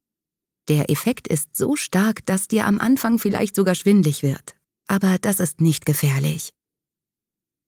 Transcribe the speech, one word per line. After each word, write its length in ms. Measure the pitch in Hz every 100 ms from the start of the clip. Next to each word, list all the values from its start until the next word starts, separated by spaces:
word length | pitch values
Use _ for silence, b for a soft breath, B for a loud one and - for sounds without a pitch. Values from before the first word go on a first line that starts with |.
| _ _ _ _ _ _ -
Der 200 | 151 -
Effekt 380 | 147 226 - -
ist 300 | 156 - -
so 180 | - 294
stark, 500 | - 185 214 208 -
dass 200 | 190 -
dir 180 | 220 208
am 140 | 202
Anfang 400 | 226 269 226 233
vielleicht 380 | 202 196 208 -
sogar 180 | 185 180
schwindlig 480 | 196 202 151 143
wird. 320 | 139 131 - - _ _ -
Aber 300 | 196 190 185
das 220 | 208 196
ist 180 | 180 -
nicht 260 | 160 147 -
gefährlich. 640 | 147 143 135 151 160 - - _ _ _ _ _ _ _ _ _ _